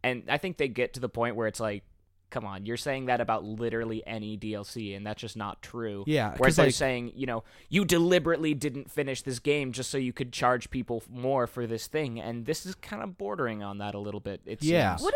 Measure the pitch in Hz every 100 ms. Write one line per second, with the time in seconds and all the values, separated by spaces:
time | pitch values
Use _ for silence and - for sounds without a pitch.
0 | 127 123 - 147 190 - 139 117 120 127
1 | 120 - 117 110 110 - 110 104 - _
2 | _ _ _ 127 107 95 104 117 151 135
3 | 127 123 117 110 101 110 117 113 113 110
4 | - 110 107 107 110 104 101 120 104 98
5 | 104 107 110 - 101 - - 120 113 101
6 | 101 151 107 - 127 156 147 - 139 123
7 | 120 - 131 113 - - - 180 185 170
8 | 170 180 156 156 156 143 143 131 - -
9 | 135 131 135 120 147 147 131 120 123 135
10 | 127 - 123 - 127 123 - 131 117 117
11 | - 123 131 135 120 127 117 113 - 156
12 | 139 113 107 120 113 160 180 185 - 208
13 | 190 180 196 196 123 107 101 101 104 101
14 | 104 101 101 95 - 110 151 170 107 -
15 | 349